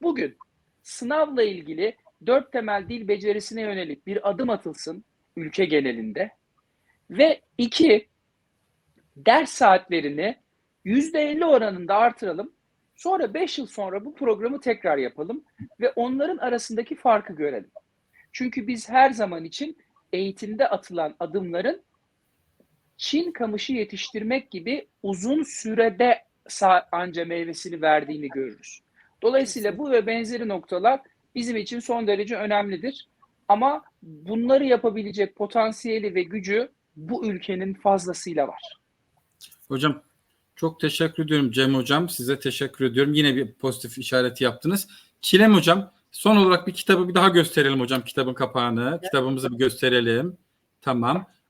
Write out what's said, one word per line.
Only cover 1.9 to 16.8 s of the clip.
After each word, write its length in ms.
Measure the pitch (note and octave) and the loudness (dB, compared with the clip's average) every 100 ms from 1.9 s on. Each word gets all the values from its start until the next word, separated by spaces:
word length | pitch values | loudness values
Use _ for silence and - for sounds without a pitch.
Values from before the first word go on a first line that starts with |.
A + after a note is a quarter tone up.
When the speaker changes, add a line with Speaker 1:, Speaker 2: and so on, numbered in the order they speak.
| - _ _ E3 | -4 _ _ 2
Speaker 1:
dört 260 | C4+ C4+ | 2 2
temel 380 | B3 G#3+ G3+ F#3+ | -6 -2 -4 -4
dil 180 | A#3 G3+ | -10 -2
becerisine 540 | G#3 G#3 G#3 G#3 A3+ | -2 0 -2 -4 -8
yönelik 460 | G#3+ F#3+ E3 C#3+ F#3+ | -6 -6 -8 -10 -6
bir 220 | G3+ G3+ | -4 -2
adım 200 | F3+ B3 | -2 -2
atılsın 560 | G3 E3+ D3 D#3 F3+ _ _ _ E3+ | -2 -6 -12 -12 -12 _ _ _ -12
ülke 300 | D#3 - F3 | -8 -2 2
genelinde. 640 | D3+ C3+ A#2 A2 B2 G#3 _ _ _ _ _ _ _ _ | 2 0 -4 -6 -6 -8 _ _ _ _ _ _ _ _
Ve 320 | F3 D#4 - _ - | 2 2 2 _ -4
iki, 500 | A#3+ - D#4+ - - _ _ _ _ _ _ _ _ _ _ C#3 | -4 4 6 6 2 _ _ _ _ _ _ _ _ _ _ -2
ders 320 | C#3 C#4 C#4+ | 4 4 2
saatlerini 840 | - A3+ F#3 - E3+ D3 D3 G3 - _ _ _ _ F#3+ | 4 6 6 4 -4 -4 -4 -6 -6 _ _ _ _ -2
yüzde 360 | B3+ D#4+ D#4+ | 0 0 -2
elli 240 | D4 D4+ E4+ | -2 0 4
oranında 500 | C4 A3 F3+ E3+ G#3 | 4 4 -6 -2 2
artıralım. 560 | A#3+ A#3 G3+ E3 B3 _ _ _ _ _ | 2 0 -8 -6 -10 _ _ _ _ _
Sonra 380 | F4 F#4+ A#3 | -4 -2 -2
beş 240 | C#4 F4 - | -2 -4 -6
yıl 100 | A#3 | -10
sonra 380 | - F#3+ G3 B3 | -8 -8 -8 -10
bu 100 | - | -6
programı 440 | B3+ G#3 A#3 C#4 | -2 -2 -2 -4
tekrar 380 | B3+ A3 F3+ C#3 | -4 -2 0 0
yapalım 460 | B2 - E3+ C#4+ _ _ - _ | -2 -6 -10 -10 _ _ -20 _
ve 80 | B3 - | -2 -2
onların 420 | B3 C4 D#4 E4+ | -4 -2 -4 -4
arasındaki 580 | B3 A#3+ - A3+ | -4 -4 -4 -8